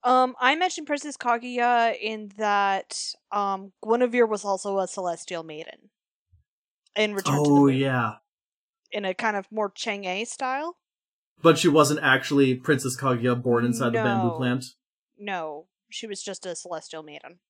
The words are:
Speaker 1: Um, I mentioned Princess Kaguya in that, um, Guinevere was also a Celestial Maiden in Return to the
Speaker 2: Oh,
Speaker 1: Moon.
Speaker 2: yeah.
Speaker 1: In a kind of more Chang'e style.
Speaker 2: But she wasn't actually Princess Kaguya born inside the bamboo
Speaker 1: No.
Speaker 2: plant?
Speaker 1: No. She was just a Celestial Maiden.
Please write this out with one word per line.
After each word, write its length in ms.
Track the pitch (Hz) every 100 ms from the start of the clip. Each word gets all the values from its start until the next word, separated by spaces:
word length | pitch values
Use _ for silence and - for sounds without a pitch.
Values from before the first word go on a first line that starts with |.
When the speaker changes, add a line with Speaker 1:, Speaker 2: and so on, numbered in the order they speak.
Speaker 1:
Um, 300 | 247 254 254 240
I 140 | 247 302
mentioned 300 | 370 349 302
Princess 300 | 294 302 269
Kaguya 760 | 247 233 247 247 240 240 233 -
in 300 | 214 220 214 202
that, 760 | 214 202 196 196 - - - - _
um, 400 | 202 196 196 196 _
Guinevere 440 | 220 233 254 240 226
was 180 | 214
also 340 | 202 196 208 196
a 80 | 185
Celestial 540 | - 180 165 - 175
Maiden 480 | 160 151 160 - 208 _ _ _ _ _ _ _ _ _ _ -
in 180 | 214
Return 220 | 202 185 143
to 60 |
the 60 | 147
Speaker 2:
Oh, 40 | 143 139
Speaker 1:
Moon. 80 |
Speaker 2:
yeah. 380 | 131 135 131 113 104 _ _ _ _ _ _ _
Speaker 1:
In 120 | 208
a 80 | 196
kind 240 | 185 233 208
of 140 | 196
more 180 | 214 208
Chang'e 560 | - - 202 190 185 233
style. 500 | - 262 262 320 359 _ _ _ _ _ _
Speaker 2:
But 160 | 165 156
she 100 | 175
wasn't 320 | 151 143 151
actually 520 | 143 131 - 143 135
Princess 420 | 127 - 143 127 123
Kaguya 420 | 135 123 120 123
born 220 | 123 120
inside 260 | 120 117 127
the 120 | 117
bamboo 260 | 123 117 117
Speaker 1:
No. 80 | 156
Speaker 2:
plant? 280 | 127 127 123 _ _ _ _ _
Speaker 1:
No. 480 | 208 190 160 147 170 _ _
She 160 | - 226
was 160 | 196
just 240 | - 190 185
a 80 | 165
Celestial 460 | 185 165 - 160
Maiden. 380 | 151 147 - 180 _